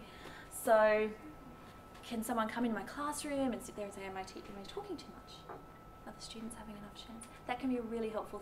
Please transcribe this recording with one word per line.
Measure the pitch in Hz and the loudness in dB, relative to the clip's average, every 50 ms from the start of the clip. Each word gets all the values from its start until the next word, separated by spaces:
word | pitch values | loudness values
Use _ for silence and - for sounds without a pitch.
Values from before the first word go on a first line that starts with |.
| - - - - - - - - - - - - - | -2 -8 -12 -12 -12 -12 -12 -12 -12 -10 -8 0 8
So | 254 226 214 214 214 214 214 214 214 214 - - - - - - - - - - - - - - - - - | 10 10 12 12 10 10 8 6 4 0 -4 -10 -12 -12 -12 -14 -14 -14 -14 -14 -16 -16 -16 -16 -16 -16 -12
can | - - 240 226 220 | -8 -4 -2 -2 0
someone | - 240 226 220 220 | 2 4 4 4 4
come | - 247 247 | 4 4 4
in | 233 | 4
my | 220 202 | 4 2
classroom | 196 - - 277 285 294 - - - 294 285 269 269 254 | -2 -4 -4 -2 0 0 0 0 -2 0 2 4 4 4
and | 220 190 | 2 0
sit | - - - | -4 -6 -6
there | 214 208 | -4 -4
and | 202 190 | -4 -4
say, | 196 190 | -6 -6
"Am | 196 190 | -4 -4
I | 190 | -4
te-, | 185 - - - | -6 -6 -8 -10
am | - - 202 196 | -10 -10 -10 -10
I | 196 | -8
talking | - - 403 415 415 339 | -6 -6 -6 -4 -4 -6
too | 277 - - - | -6 -8 -10 -14
much? | - - - - - - - - - - - - - - - - - - | -14 -14 -14 -16 -16 -12 -12 -12 -12 -12 -16 -16 -16 -16 -16 -16 -14 -12
Are | 233 208 - | -12 -12 -10
the | - | -10
students | - - 220 220 226 - - | -10 -8 -6 -6 -8 -8 -8
having | 220 220 208 | -10 -10 -10
enough | 208 208 208 - | -10 -10 -12 -12
chance?" | - - - 220 226 233 - - - - | -12 -12 -10 -10 -10 -10 -12 -14 -10 -4
That | - 247 247 | -2 -2 0
can | 262 262 | 2 2
be | 247 | 2
a | 240 | 2
really | 226 214 233 226 226 220 | 2 0 0 0 0 0
helpful | 214 208 190 - - 202 | 0 -2 -4 -4 -8 -8